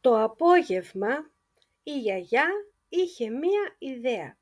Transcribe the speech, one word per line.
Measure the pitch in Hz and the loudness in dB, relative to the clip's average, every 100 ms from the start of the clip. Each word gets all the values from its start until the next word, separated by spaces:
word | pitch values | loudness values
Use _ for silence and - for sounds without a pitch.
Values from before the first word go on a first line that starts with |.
Το | 262 226 | 4 4
απόγευμα, | 226 - 339 359 - 185 180 190 202 277 311 _ _ _ _ _ | 2 2 6 6 4 -4 -4 -6 -4 -4 -8 _ _ _ _ _
η | - 285 | -10 -6
γιαγιά | 214 190 175 233 311 403 403 _ _ | -4 -4 -2 0 0 -2 -8 _ _
είχε | 339 359 - 226 | -4 -4 -4 -6
μία | 240 330 415 403 _ | -4 -2 0 -2 _
ιδέα. | 269 254 240 220 143 - | -12 -6 -4 -4 -8 -16